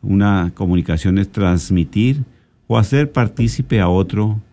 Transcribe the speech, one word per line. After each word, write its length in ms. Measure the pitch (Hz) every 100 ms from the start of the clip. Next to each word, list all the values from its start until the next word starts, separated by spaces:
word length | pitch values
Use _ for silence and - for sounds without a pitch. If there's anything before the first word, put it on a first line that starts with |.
Una 500 | - 98 101 98 87
comunicación 640 | - 95 90 85 80 95 95
es 120 | 98
transmitir 920 | - 95 87 - 92 78 101 120 143 127 _ _ _ _
o 120 | 117
hacer 320 | 104 135 147
partícipe 720 | 139 113 - 113 - 127 113
a 80 | 90
otro 520 | 90 92 107 107 107 -